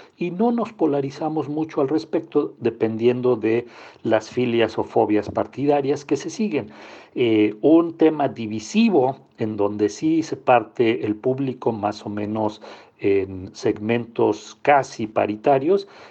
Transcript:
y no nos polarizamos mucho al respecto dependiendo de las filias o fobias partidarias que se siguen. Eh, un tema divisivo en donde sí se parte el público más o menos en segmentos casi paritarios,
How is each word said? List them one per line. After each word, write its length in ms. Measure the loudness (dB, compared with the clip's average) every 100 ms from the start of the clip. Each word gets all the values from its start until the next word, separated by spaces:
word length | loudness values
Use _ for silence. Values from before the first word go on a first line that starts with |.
| -16 -8
y 120 | -6
no 220 | -2 0
nos 200 | 0 -4
polarizamos 800 | -2 0 0 -4 -6 -6 -4 -4
mucho 320 | -4 -4 -2
al 80 | 0
respecto 640 | -2 -2 -6 -2 -2 -2 -2
dependiendo 760 | -4 0 -2 2 2 2 0 2
de 300 | 0 0 -4 -14 -20 -8
las 260 | 0 0 0
filias 480 | -2 0 2 0 -2
o 60 |
fobias 480 | -2 0 2 2 0
partidarias 760 | -4 -4 -2 0 0 0 -2 -2
que 100 | -4
se 140 | -4
siguen. 400 | -4 -2 -2 -6 -14 -20 -20 -8 -2
Eh, 400 | 2 4 2 2
un 360 | 6 6 4 4
tema 300 | 2 4 -2
divisivo 880 | -4 -8 -8 -2 2 4 4 2 -2 _ -6
en 180 | -4 0
donde 320 | -2 0 -2
sí 320 | 0 0 0
se 160 | -2 -2
parte 680 | 4 4 2 0 0 0 -2
el 100 | -2
público 560 | -2 -2 -4 -4 -4
más 340 | -2 -4 -6 -8
o 40 |
menos 520 | -6 -4 -2 -4 -6 -18 -20 -20 _
en 500 | 0 0 -2 -8 -14 -6
segmentos 1040 | -4 -2 -2 -2 -2 0 0 0 -8 -4
casi 460 | 2 2 2 -6 -6
paritarios, 800 | -2 -2 0 2 2 2 -2 -4 -18 -20